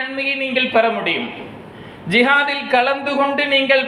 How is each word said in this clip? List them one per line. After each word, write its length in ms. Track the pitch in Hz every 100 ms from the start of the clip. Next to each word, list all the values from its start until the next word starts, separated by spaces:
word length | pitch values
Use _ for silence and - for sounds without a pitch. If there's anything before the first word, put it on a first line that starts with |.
நன்மையை 340 | 262 269 277 269
நீங்கள் 380 | 269 254 - 233
பெற 80 | 226
முடியும். 380 | 208 175 156 120 - - - - - - - -
ஜிஹாதில் 520 | 214 247 285 285 285 262
கலந்து 440 | 254 262 277 277 277
கொண்டு 260 | 277 277 285
நீங்கள் 380 | 269 269 269